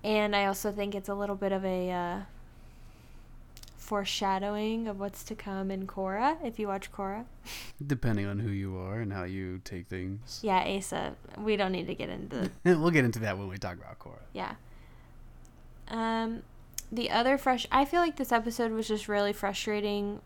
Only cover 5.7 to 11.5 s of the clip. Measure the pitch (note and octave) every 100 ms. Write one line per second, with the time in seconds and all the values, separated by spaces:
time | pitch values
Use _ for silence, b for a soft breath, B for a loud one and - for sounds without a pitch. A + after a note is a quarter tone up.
5.7 | F#3+ F#3+ - F#3+ F#3+ C4 D#4+ B3+ A3+ G#3
6.7 | G3 - - G3 G#3 B3 - B B B
7.7 | B C#3+ C#3 A#2 G2+ G2+ G#2 A2+ G2 G2
8.7 | F#2 F#2 A2 A2 G2 F2+ F#2+ F#2 F#2 -
9.7 | F#2 F2+ F#2 F#2 G2+ A#2 - A3 F#3 -
10.7 | G3 F#3+ F3+ - - - - G#3+